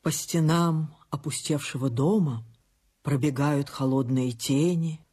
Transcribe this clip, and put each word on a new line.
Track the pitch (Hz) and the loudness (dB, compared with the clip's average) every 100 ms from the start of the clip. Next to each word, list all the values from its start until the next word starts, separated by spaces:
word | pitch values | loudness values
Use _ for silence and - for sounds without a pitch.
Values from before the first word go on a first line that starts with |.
По | 165 | -2
стенам | 147 - 170 156 165 170 160 151 - _ | -4 -2 2 4 4 2 0 -4 -10 _
опустевшего | 143 151 - - 147 - 127 135 | -8 -6 -8 -2 -4 -2 -4 -2
дома | 120 147 214 156 117 113 _ _ _ _ _ | 0 2 2 2 -2 -10 _ _ _ _ _
пробегают | - 139 147 127 143 143 143 | -2 0 0 0 0 0 -2
холодные | - 131 135 123 131 127 | -2 0 0 2 0 0
тени | 117 - 135 165 175 165 160 _ | -4 0 2 2 0 -2 -6 _